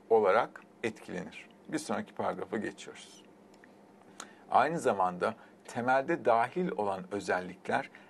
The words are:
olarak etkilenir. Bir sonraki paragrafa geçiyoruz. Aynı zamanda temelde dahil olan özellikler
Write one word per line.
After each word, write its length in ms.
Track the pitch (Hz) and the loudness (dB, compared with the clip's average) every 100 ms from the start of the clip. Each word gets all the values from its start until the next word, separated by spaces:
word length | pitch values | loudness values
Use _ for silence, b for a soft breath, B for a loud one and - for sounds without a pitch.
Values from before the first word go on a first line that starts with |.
| - | 2
olarak 520 | 113 98 107 151 - - - | 4 6 4 2 -4 -20 -8
etkilenir. 680 | 113 - - 90 90 - - - - | -6 -6 -10 -10 -10 -14 -20 -20 -8
Bir 100 | 156 | -8
sonraki 360 | - 104 107 | -4 -4 -6
paragrafa 420 | - 98 92 92 107 | -6 -4 -4 -4 -4
geçiyoruz. 680 | 101 - - - - - - - - - - - - - - B B B B | -4 -8 -16 -18 -20 -20 -20 -20 -20 -20 -20 -20 -20 -20 -20 B B B B
Aynı 280 | 107 143 165 | 2 4 2
zamanda 560 | 123 98 90 90 101 110 B B | 0 2 0 0 -2 -2 B B
temelde 600 | - 123 123 131 135 165 | -12 -4 0 2 2 0
dahil 460 | 120 113 120 180 180 - | 4 4 4 -2 -2 -2
olan 280 | 104 95 90 | -2 -4 -6
özellikler 800 | 101 92 92 90 92 - 120 - B | -6 -2 -2 -2 -10 -4 -4 -4 B